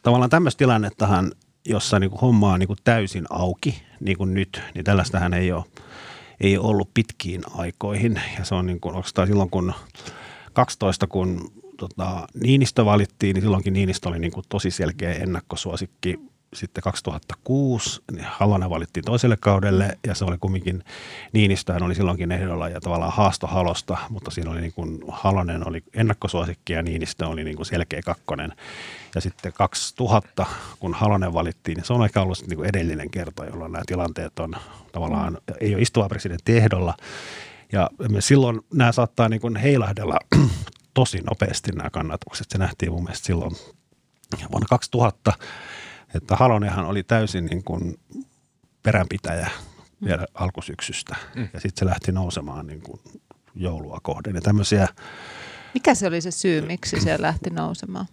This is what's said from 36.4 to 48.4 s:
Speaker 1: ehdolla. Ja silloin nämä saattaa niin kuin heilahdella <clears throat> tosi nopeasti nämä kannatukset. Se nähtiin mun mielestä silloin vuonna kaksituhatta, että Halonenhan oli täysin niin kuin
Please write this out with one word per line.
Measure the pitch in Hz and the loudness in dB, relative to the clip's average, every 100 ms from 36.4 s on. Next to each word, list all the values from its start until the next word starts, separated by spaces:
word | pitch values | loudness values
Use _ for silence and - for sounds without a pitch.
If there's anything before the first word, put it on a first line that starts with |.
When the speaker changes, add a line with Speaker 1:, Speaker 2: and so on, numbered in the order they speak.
| - 117 | 4 6
Speaker 1:
ehdolla. | 107 92 90 - - - - - - - _ | 6 4 0 -4 -10 -16 -14 -16 -18 -20 _
Ja | 101 87 - 120 104 | 0 0 0 -2 0
silloin | - 139 123 113 - | 6 6 6 0 -2
nämä | 160 120 | 4 4
saattaa | 117 117 - 113 | 4 0 2 2
niin | 110 | 2
kuin | 120 107 | -2 0
heilahdella | 127 135 98 101 85 - - - 135 87 | 4 4 2 -2 0 -2 4 6 6 2
<clears throat> | - - _ | -8 -16 _
tosi | - 127 90 - | 2 4 2 -4
nopeasti | - - - - | 0 0 0 -4
nämä | - - | -6 -6
kannatukset. | - 80 78 - - - | -4 -4 -6 -8 -12 -6
Se | 95 | -2
nähtiin | 90 - 85 | -2 -2 -4
mun | 85 | -2
mielestä | 87 - - | -6 -6 -2
silloin | 85 78 80 - - _ _ _ _ _ - - | -2 -2 -8 -16 -20 _ _ _ _ _ -10 -6
vuonna | 101 104 | -4 2
kaksituhatta, | 123 - 120 117 - - - - - - - - - _ 87 | 0 2 2 2 2 0 0 -6 -16 -16 -16 -16 -20 _ -8
että | - - | 0 4
Halonenhan | 127 110 101 92 82 | 6 4 2 -2 -2
oli | 101 | -4
täysin | 90 113 107 92 82 | 2 2 2 -2 -2
niin | 87 | -4
kuin | - 87 87 - _ - - _ | -4 -4 -6 -8 _ -16 -16 _